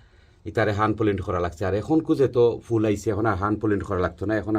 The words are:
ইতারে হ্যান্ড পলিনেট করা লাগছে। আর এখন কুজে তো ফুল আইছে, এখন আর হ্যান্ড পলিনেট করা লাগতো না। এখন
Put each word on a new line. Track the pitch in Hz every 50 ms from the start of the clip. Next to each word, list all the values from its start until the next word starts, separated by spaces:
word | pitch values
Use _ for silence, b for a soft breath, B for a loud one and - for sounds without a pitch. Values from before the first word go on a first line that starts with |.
| b b b b b b b b b 104
ইতারে | - 117 107 107 101 101
হ্যান্ড | 107 107 101 107
পলিনেট | 110 104 98 92 87 104
করা | 90 87 87
লাগছে। | 82 - - 101 92
আর | 95 107
এখন | 107 139 160 160 160
কুজে | - 156 135 135 123 127
তো | 123 120 117 95 - -
ফুল | - 117 110 107 107
আইছে, | 101 98 - 113 101
এখন | 101 113 113
আর | 98 90
হ্যান্ড | 101 107 107 107
পলিনেট | 113 107 101 95 - 101
করা | 98 90 90
লাগতো | 87 87 - 98 101
না। | 110 107
এখন | 95 104 107